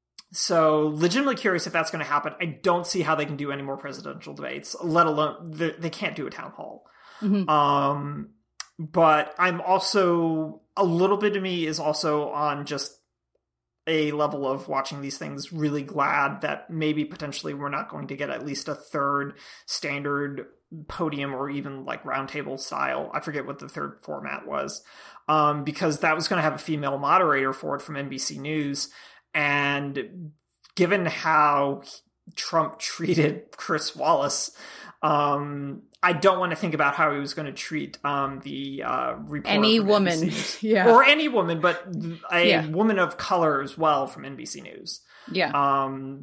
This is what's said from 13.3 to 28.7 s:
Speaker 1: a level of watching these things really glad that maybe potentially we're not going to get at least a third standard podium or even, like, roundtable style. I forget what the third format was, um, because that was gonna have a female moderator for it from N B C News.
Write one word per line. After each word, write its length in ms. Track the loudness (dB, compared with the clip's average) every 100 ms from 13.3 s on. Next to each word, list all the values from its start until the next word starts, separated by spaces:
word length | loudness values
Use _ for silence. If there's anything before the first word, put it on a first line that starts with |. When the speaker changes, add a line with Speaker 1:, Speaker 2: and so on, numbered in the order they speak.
| _ _ _ _ _ -2
Speaker 1:
a 260 | 0 2
level 360 | 2 0 0 -2
of 200 | -2 -2
watching 340 | -4 -4 -8
these 160 | -10 -8
things 340 | -10 -10 -10
really 300 | -2 -2 -2
glad 600 | -4 -2 0 2 0 -2
that 280 | -4 -6 -6
maybe 340 | -2 0 0
potentially 480 | -4 -8 -10 -8 -8
we're 160 | -6 -6
not 220 | -6 -8
going 160 | -10 -10
to 100 | -8
get 140 | -6
at 160 | -6 -6
least 220 | -6 -6
a 60 |
third 600 | -10 -6 -2 0 0 -2 -10 -20 -18 -8
standard 800 | -6 -4 -4 -2 -2 -4 -8 -12 _ _ -16 -12
podium 460 | -4 -4 -2 -4
or 160 | -4 -4
even, 340 | -6 -8 -10
like, 200 | -8 -8
roundtable 540 | -4 -4 -4 -8 -8 -8
style. 520 | -8 -4 -2 -2 -4
I 80 | -6
forget 240 | -6 -6 -8
what 120 | -10
the 100 | -12
third 300 | -10 -10 -10
format 440 | -10 -10 -8 -10 -6
was, 360 | -6 -6 -8 -16 -20 -20 -10 0
um, 360 | 2 4 2
because 360 | -4 -2 0 2
that 140 | 2
was 120 | 2 0
gonna 120 | 0
have 120 | 0
a 40 | -2
female 380 | -4 -4 -2 -2
moderator 560 | 4 4 6 4 2
for 240 | -2 -4 -6
it 60 |
from 140 | -6 -8
N 120 | -6
B 80 | -6
C 220 | -6 -6
News. 500 | -4 -2 -2